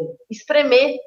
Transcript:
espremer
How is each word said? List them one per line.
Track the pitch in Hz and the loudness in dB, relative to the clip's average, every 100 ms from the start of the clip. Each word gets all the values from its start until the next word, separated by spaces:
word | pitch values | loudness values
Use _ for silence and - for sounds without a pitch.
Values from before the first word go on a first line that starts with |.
| 160 - - | 0 -12 -16
espremer | 220 - 294 277 247 285 - | -14 -2 0 4 2 2 -4